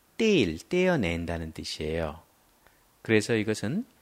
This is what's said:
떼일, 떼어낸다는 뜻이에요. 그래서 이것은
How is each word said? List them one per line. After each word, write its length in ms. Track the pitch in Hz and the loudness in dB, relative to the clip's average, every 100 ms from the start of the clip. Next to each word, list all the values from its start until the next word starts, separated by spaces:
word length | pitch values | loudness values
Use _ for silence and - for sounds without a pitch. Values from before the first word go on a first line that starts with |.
| _ - | _ 0
떼일, 400 | 220 196 92 80 - | 4 4 4 0 -4
떼어낸다는 840 | 180 185 170 90 85 85 85 80 | 0 2 2 0 -2 -2 -4 -6
뜻이에요. 680 | 80 73 - 78 82 80 80 _ _ _ _ _ _ _ _ | -10 -10 -6 -4 -2 -4 -6 _ _ _ _ _ _ _ _
그래서 360 | - 110 104 113 | 2 2 4 -2
이것은 500 | 104 107 101 175 254 _ | 0 -2 -2 -4 -6 _